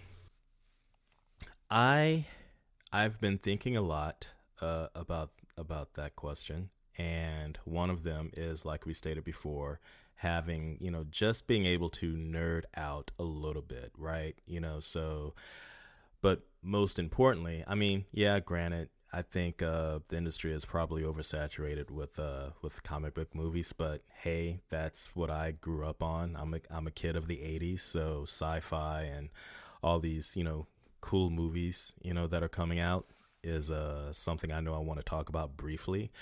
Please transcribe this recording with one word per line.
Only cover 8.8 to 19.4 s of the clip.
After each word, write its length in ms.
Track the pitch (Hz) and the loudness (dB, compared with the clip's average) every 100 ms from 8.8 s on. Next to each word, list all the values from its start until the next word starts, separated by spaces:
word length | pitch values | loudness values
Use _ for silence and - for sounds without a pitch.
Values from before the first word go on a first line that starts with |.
| - | -4
we 80 | |
stated 300 | 80 82 78 | -4 -4 -4
before, 560 | 76 78 76 73 71 73 - - - - | -4 -6 -6 -4 -4 -6 -12 -20 -20 -4
having, 600 | 85 85 82 82 80 78 | 0 0 0 -2 -4 -4
you 100 | 90 | -4
know, 140 | 82 78 | -4 -4
just 360 | - 107 113 - | 2 4 4 4
being 200 | 113 92 | 6 6
able 240 | 87 85 | 6 4
to 240 | - 85 | 0 -2
nerd 480 | 80 80 82 82 82 - - | 0 0 0 2 0 -2 -6
out 340 | 76 73 69 - | -4 -4 -6 -4
a 60 | |
little 380 | 87 76 76 76 | -4 -2 -4 -4
bit, 280 | 71 64 60 - | -6 -10 -10 -8
right? 400 | 78 80 80 - - | -4 -2 -2 -6 -6
You 140 | 87 | -4
know, 180 | 82 78 | -2 -4
so, 540 | - 82 80 78 73 - - - - - - - - - | -4 -2 -2 -2 -6 -8 -16 -18 -18 -20 -20 -20 -20 4
but 220 | 98 92 - _ | 6 6 0 _
most 360 | 90 101 98 - | 0 4 4 2
importantly, 680 | 82 - 131 98 85 80 - | 0 6 6 6 0 -4 0
I 80 | |
mean, 300 | 101 101 98 98 | 4 4 4 0
yeah, 260 | - 101 101 | 4 6 6
granted, 500 | 90 87 85 85 82 - _ | 4 0 2 0 -4 -10 _
I 100 | 87 | -6
think, 380 | 87 92 | -2 2